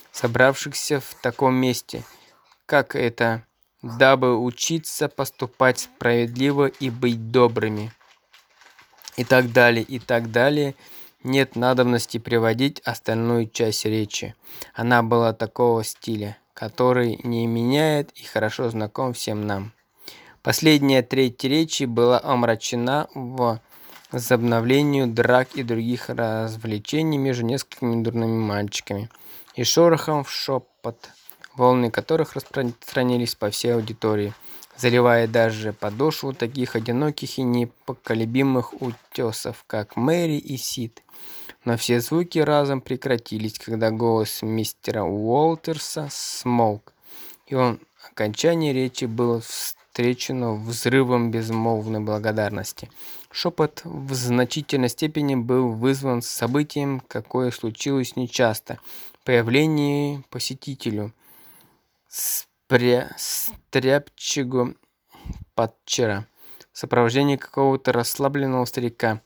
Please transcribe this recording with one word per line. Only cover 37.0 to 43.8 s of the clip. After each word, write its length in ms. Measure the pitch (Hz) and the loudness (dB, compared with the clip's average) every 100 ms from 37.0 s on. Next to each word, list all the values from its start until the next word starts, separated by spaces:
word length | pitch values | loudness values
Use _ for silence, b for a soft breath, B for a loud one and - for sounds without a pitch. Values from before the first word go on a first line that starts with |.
| 151 143 135 - | 0 -2 -8 -4
и 20 | |
непоколебимых 1400 | 127 123 117 - - 123 - 113 113 127 139 127 120 - | 0 0 0 -6 -12 -10 -2 -2 0 2 2 2 -2 -8
утесов, 840 | 127 113 _ - 120 107 - 113 - | -8 -8 _ -4 -4 -4 -10 -12 -6
как 300 | 107 104 - | -6 -4 -2
Мэри 420 | 127 175 165 147 | 2 2 0 -2
и 200 | - 131 | -4 -8
Сид. 440 | - - 117 - _ B B B B B | -8 -8 -8 -10 _ B B B B B
Но 140 | 123 117 | -4 -2
все 220 | - 120 | 0 0
звуки 380 | 117 165 175 160 | 2 -2 0 0
разом 440 | 151 147 139 135 | 4 4 2 -2
прекратились, 760 | - 127 135 120 - 110 107 - | -4 -6 -2 -2 -2 -6 -6 -8
когда 320 | - 113 | -6 0